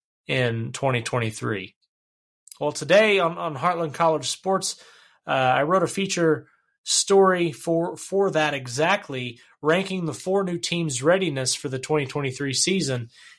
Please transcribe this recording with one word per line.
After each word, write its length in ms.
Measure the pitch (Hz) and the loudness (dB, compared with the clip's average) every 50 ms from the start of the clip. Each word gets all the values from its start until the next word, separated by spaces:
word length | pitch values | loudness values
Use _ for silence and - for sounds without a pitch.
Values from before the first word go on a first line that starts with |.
| _ _ _ _ _ | _ _ _ _ _
in 460 | - 139 131 127 120 113 113 113 131 131 | -4 0 0 2 0 0 -2 -6 -8 -6
twenty 280 | - 139 135 127 120 | -4 -2 0 0 -2
twenty-three? 720 | 117 - - 123 113 110 107 - 120 117 110 95 92 - - _ _ _ _ _ _ _ _ _ _ _ _ _ _ - - - | -2 -2 -4 -2 -2 -4 -4 -6 -6 -6 -6 -6 -8 -12 -16 _ _ _ _ _ _ _ _ _ _ _ _ _ _ -20 -10 -6
Well, 120 | 151 147 147 | -4 -4 -4
today 460 | - 151 139 180 208 220 214 202 190 | -4 0 4 6 6 6 6 4 2
on, 200 | 175 165 175 175 | 2 0 -2 -4
on 180 | 175 165 147 | -6 -6 -6
Heartland 380 | 127 147 180 180 170 165 151 135 | -2 -2 -2 0 0 -4 -4 -2
College 340 | - 170 165 160 151 131 - | 2 2 2 2 2 -2 -6
Sports, 540 | - - - 190 196 185 190 - - - - - - - _ _ _ _ _ | -8 -6 -2 -2 -2 0 -2 -4 -8 -10 -16 -20 -20 -20 _ _ _ _ _
uh, 40 | - | -2
I 320 | 147 135 131 127 131 135 139 | 0 2 2 4 4 2 2
wrote 200 | 156 185 190 170 | 2 2 2 2
a 60 | - | 0
feature 600 | - 196 196 190 - 175 170 160 151 135 - _ _ _ _ _ _ _ _ | -2 -4 -4 -2 0 0 2 2 2 0 -2 _ _ _ _ _ _ _ _
story 680 | - - - - - 196 196 196 185 185 175 175 165 143 | -2 -2 -2 2 4 6 6 8 6 6 4 0 -2 -2
for, 440 | - - 170 165 165 170 180 170 | -4 -4 -2 0 0 0 -2 -6
for 360 | - - - 185 196 202 190 147 | -10 -10 -4 0 0 0 2 2
that 220 | 156 151 151 143 | 2 0 0 0
exactly, 840 | 135 131 123 117 135 156 175 196 202 - - 139 127 123 120 117 - - _ _ _ - | -4 -6 -6 -2 0 2 2 2 0 0 -6 -8 -6 -6 -8 -10 -14 -20 _ _ _ 0
ranking 420 | 151 165 185 190 190 190 185 170 | 2 2 2 2 -2 -4 -4 -4
the 80 | 151 123 | -4 -6
four 320 | - - 185 190 202 196 | -6 -4 0 0 0 0
new 140 | 180 175 170 | 0 -4 -4
teams' 440 | - - 175 170 170 156 127 120 131 | -4 -2 -2 0 0 -2 -2 0 2
readiness 520 | 160 180 196 190 165 143 135 131 127 - | 4 4 4 2 0 -2 -2 -2 -2 -4
for 140 | - - 135 | -4 -4 -6
the 100 | 131 131 | -6 -6
twenty 280 | - - 156 151 143 | -2 -2 0 0 0
twenty-three 480 | 131 - 147 139 131 127 - 143 139 127 | -2 -4 -4 -4 -4 -6 -6 -6 -4 -2
season. 540 | - - 180 190 190 156 135 131 120 117 117 - - - - - | -2 0 0 0 0 0 -2 -2 -4 -6 -10 -16 -20 -20 -20 -20